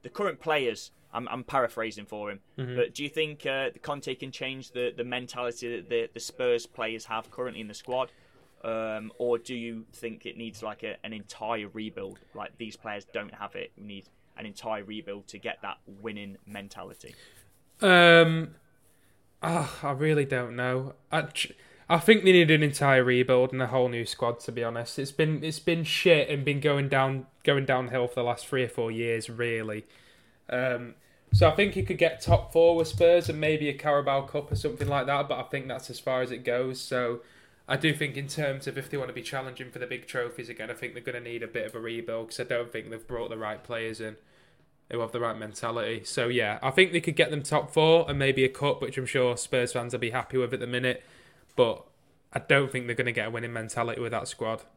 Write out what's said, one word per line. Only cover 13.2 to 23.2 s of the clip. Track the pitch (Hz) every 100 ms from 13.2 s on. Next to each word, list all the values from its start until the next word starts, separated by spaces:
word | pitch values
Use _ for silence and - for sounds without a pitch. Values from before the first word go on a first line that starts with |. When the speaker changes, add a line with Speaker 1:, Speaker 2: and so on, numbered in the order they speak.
| 104
Speaker 1:
have | 104 101 98
it. | 95 -
We | 104
need | 98 - _ _ -
an | 107
entire | 101 113 107
rebuild | 98 107 101 101 -
to | 101
get | 110 -
that | 101 - - 98
winning | 110 104 101 98 -
mentality. | 101 101 - 95 101 - - - - _ _ _ _
Speaker 2:
Um, | 196 180 175 170 165 160 156 - _ _ _ _ _ _ _ _
ah, | 160 165 139 -
I | 143
really | 135 156 151
don't | 139 127 120
know. | 120 127 131 131 - _
I, | 160
ch-, | 151 - - - - - -
I | 170
think | - 220
they | 190
need | 180 160
an | 156
entire | 151 139 143 135
rebuild | 127 123